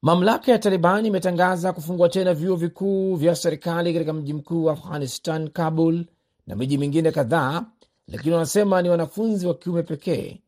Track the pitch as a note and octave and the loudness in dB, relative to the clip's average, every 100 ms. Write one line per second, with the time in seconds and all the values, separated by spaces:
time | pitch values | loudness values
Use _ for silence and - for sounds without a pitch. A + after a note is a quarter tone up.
0 | D3 F3 F#3+ C4 - A3+ G#3+ F#3+ E3+ G3+ | 4 4 4 2 2 4 4 2 2 2
1 | A3 F#3+ F#3 F3 F3+ F3+ F#3 F3 D#3 F3+ | 0 0 0 2 2 2 -2 -4 -6 2
2 | E3+ F#3+ F#3 D#3+ F3 F3+ E3+ - G3 G3 | 2 4 0 0 0 0 -2 -4 -2 0
3 | F#3+ F3+ D#3 E3 E3+ D#3 - E3+ F3 E3 | 0 2 2 2 -2 -4 -4 -2 0 -2
4 | D#3 D#3 C#3+ D3+ C#3+ E3+ D#3+ D3+ F#3 D3+ | -2 -4 -6 -8 -4 -2 0 -2 -6 -8
5 | C3+ - - D#3+ D#3 E3 D#3+ D#3+ E3 E3 | -6 -8 -6 -4 -4 -4 -2 2 2 0
6 | E3+ _ _ _ - G2 C3 C#3 C#3+ D3 | -4 _ _ _ -12 -6 -2 0 0 0
7 | D#3+ D3+ B2 D#3+ C3+ D#3+ A3+ _ _ _ | 0 -2 0 0 0 -4 -8 _ _ _
8 | - - D3+ E3+ E3 G3+ G3+ F#3 F3 E3+ | -16 -6 0 0 2 2 2 2 2 2
9 | E3 - A3+ G#3 F3+ - - E3+ E3 D3+ | 0 -2 -2 0 -2 -4 -2 -4 -4 -6
10 | - D3+ - - | -4 -4 -4 -14